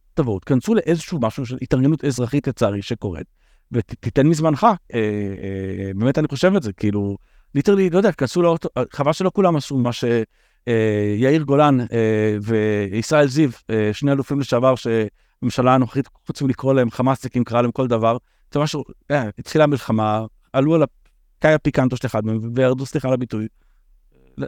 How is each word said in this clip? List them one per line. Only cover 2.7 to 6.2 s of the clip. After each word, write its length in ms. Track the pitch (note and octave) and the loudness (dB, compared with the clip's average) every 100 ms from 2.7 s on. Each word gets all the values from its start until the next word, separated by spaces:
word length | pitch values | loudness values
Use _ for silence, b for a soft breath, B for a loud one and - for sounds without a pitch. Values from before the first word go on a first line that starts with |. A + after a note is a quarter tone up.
| G2+ | -2
שקורית, 440 | - A#2 G#2 D#2+ - _ _ _ _ | -6 -8 -6 -8 -12 _ _ _ _
ות-, 220 | A#2+ - - | -4 -4 -8
תיתן 260 | - C#3 D3 | -2 2 2
מזמנך. 380 | D#3 D#3+ C#3+ | 2 0 2
אה, 340 | A3+ F#3 - A#2 | 0 0 -4 -4
אה, 920 | G#2+ G#2 G2+ G2 G2 G2 F#2+ F#2+ G2 | -2 -2 -6 -8 -8 -6 -6 -6 -6
באמת 240 | G2 B2 | 0 0
אני 100 | D#3+ | 2